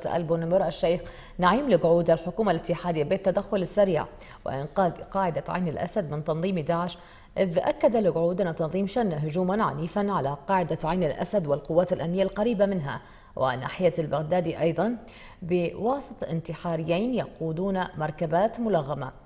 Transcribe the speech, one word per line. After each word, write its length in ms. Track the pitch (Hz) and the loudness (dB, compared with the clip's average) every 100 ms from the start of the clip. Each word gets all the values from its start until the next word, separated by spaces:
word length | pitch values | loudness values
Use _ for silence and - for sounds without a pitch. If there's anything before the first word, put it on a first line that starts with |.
| - 170 | -2 -2
البونمر 520 | 160 165 165 185 170 | 0 0 2 2 2
الشيخ 340 | - 170 170 - - - - | 0 0 0 -4 -16 -14 0
نعيم 320 | 175 226 294 | 4 4 4
لقعود 400 | 175 165 175 170 | 4 6 4 6
الحكومة 420 | 165 170 - 196 | 2 2 0 2
الاتحادية 520 | 165 165 170 175 156 | 2 0 -4 -2 0
بالتدخل 540 | 147 190 190 190 202 202 | 0 2 2 0 0 0
السريع 480 | 170 208 196 151 - - - - - | 0 4 4 4 -2 -8 -20 -12 -6
وإنقاذ 460 | 131 143 - 180 | -6 -2 2 2
قاعدة 520 | - - 196 185 147 - | 0 -4 -2 0 -2 -4
عين 180 | 170 175 | -2 -2
الأسد 440 | 135 175 220 156 | -2 -4 -2 -2
من 120 | 151 | -4
تنظيم 360 | 151 160 185 185 | -2 -2 0 0
داعش، 380 | 147 170 175 - - - - - | 0 0 -2 -6 -16 -20 -8 -2
إذ 220 | 190 165 | 0 2
أكد 360 | - 302 294 226 | 0 2 2 4
لقعود 460 | 190 165 170 180 | 2 2 2 2
أن 60 | 185 | 0
التنظيم 400 | 160 156 180 196 | -2 -2 -2 -2
شن 240 | 247 214 | 0 0
هجوما 520 | 147 156 160 185 208 | 0 -2 0 0 2
عنيفا 480 | 175 143 165 208 202 | 0 -2 -4 -2 0
على 260 | 185 135 143 - | 0 -2 -4 0
قاعدة 300 | 190 165 160 | 0 2 -2
عين 200 | 156 180 | -2 0
الأسد 440 | 156 - - 214 151 | 0 -2 -2 0 2
والقوات 460 | 143 - 165 180 | 0 2 2 4
الأمنية 300 | 185 160 185 | 0 0 0
القريبة 420 | 190 202 220 202 202 | 0 0 0 2 2
منها 360 | 190 139 110 - - - - | 2 -4 -6 -10 -20 -12 -2
وناحية 580 | 131 123 - - 180 170 | 0 0 -4 0 0 2
البغدادي 640 | 156 143 156 180 170 123 | -2 -2 0 0 0 0
أيضاً 360 | 160 160 208 240 - - - - | 0 2 0 -2 -10 -20 -20 -14
بواسطة 880 | 170 180 170 - 214 277 - - - | -2 0 0 -2 -2 -2 -6 -10 -6
انتحاريين 840 | 165 - 156 180 165 165 170 240 | -4 -6 -6 -4 -4 0 0 0
يقودون 680 | 233 139 - 160 160 196 190 180 151 | -2 -4 -6 -6 -2 -2 -2 -4 -4
مركبات 640 | 151 151 170 170 220 226 | -6 -2 0 2 2 0
ملغمة، 520 | 226 175 139 143 131 - | 0 0 0 -4 -8 -12